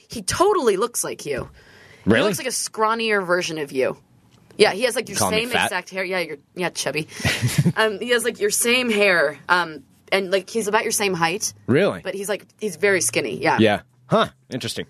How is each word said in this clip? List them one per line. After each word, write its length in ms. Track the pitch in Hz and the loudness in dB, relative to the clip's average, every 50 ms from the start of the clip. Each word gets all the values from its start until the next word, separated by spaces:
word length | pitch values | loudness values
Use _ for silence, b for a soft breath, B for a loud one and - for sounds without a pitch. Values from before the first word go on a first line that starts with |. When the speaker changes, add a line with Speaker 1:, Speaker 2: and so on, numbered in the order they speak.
| b b | b b
Speaker 1:
he 140 | - - | -12 -10
totally 540 | 190 - - - 330 403 415 370 277 226 196 180 | -6 -4 0 2 4 4 4 4 4 2 2 2
looks 260 | 226 - - - - | 0 -2 -4 -6 -6
like 220 | 156 117 - - | -6 -8 -8 -6
you. 220 | 143 139 117 - - B B B B B B B B B B B | -6 -4 -6 -6 -10 B B B B B B B B B B B
Speaker 2:
Really? 120 | 90 - - | 4 4 4
Speaker 1:
He 40 | 156 | 4
looks 140 | 214 190 - | 2 0 -2
like 80 | 220 | -4
a 40 | 254 | -4
scrawnier 720 | 226 - - - - 202 220 214 226 233 226 226 214 202 190 | -4 -4 -6 -6 -2 0 0 0 0 0 0 0 0 0 2
version 320 | 170 180 180 175 160 160 156 | 2 0 0 0 -2 -4 -6
of 120 | 147 143 | -6 -4
you. 260 | - 131 127 101 - - _ _ _ _ _ _ _ _ _ _ - | -2 0 0 0 0 -6 _ _ _ _ _ _ _ _ _ _ 4
Yeah, 160 | - 202 196 | 4 4 4
he 100 | 156 190 254 | 4 0 -2
has, 100 | 247 208 | -2 -2
like, 120 | 254 214 170 | -4 -6 -6
your 100 | 196 185 | -2 -2
Speaker 2:
Call 120 | 208 190 | 0 0
me 100 | 208 220 | 0 -2
Speaker 1:
same 80 | 233 247 | -4 -2
Speaker 2:
fat? 140 | 240 - 185 | -2 0 0
Speaker 1:
exact 240 | - 202 180 175 - | 0 -2 -6 -8 -8
hair. 140 | 185 190 190 | -8 -8 -6
Yeah, 140 | 180 190 185 | -4 -2 -4
you're, 160 | 170 151 156 143 _ _ - | -4 -4 -8 -14 _ _ -8
yeah, 160 | - 180 165 | -4 -4 -4
chubby. 380 | - - - 143 139 151 - B B B B B B B | -4 -4 -6 -4 -4 -4 -6 B B B B B B B
Speaker 2:
<laughs> 340 | B 123 B B B 175 - | B -2 B B B 2 2
Speaker 1:
Um, 220 | - 220 220 208 180 | 2 2 0 0 -2
he 100 | 202 247 | -2 0
has, 140 | 247 233 233 | 0 0 0
like, 160 | 240 226 - | -2 -4 -2
your 100 | 190 208 | -2 -2
same 400 | 202 - - 233 240 254 247 240 | 0 0 0 2 2 2 2 2
hair. 480 | 214 202 208 202 180 170 147 147 147 143 - - | 2 4 4 4 4 4 2 0 -2 -4 -2 0
Um, 340 | 170 180 175 165 156 143 - _ _ _ _ - | 0 0 0 -2 -6 -14 -16 _ _ _ _ -2
and, 200 | - 196 196 175 | 0 0 0 2
like, 200 | 185 196 185 - | 0 -2 -2 -2
he's 180 | - 226 214 208 | -4 -4 -2 0
about 140 | 202 220 | 0 0
your 100 | - 226 | 0 0
same 220 | 220 - 208 202 185 | -2 -2 0 0 0
height. 400 | 165 165 165 170 208 - - - - - | 0 0 0 0 -2 -6 -8 -10 -8 -2
Speaker 2:
Really? 340 | - 117 151 202 185 110 90 - | 0 2 2 2 2 -2 -4 -8
Speaker 1:
But 100 | 190 - | -8 -8
he's, 140 | 196 202 196 | -8 -6 -6
like, 180 | 208 185 - _ _ - | -6 -6 -8 _ _ -8
he's 160 | 214 214 175 | -6 -6 -4
very 240 | 156 202 202 196 180 | 0 2 2 2 2
skinny, 380 | - - - 165 147 113 98 156 | 2 0 0 -2 -2 -2 -4 -2
yeah. 160 | - 160 139 117 | 0 2 4 4
Speaker 2:
Yeah. 220 | 110 107 104 92 - _ _ _ _ | 4 4 4 2 -4 _ _ _ _
Huh. 220 | - 170 220 208 - - _ _ - | 0 2 2 2 0 -4 _ _ -12
Interesting. 340 | 117 131 - 117 - - 90 | -10 -8 -8 -8 -8 -8 -10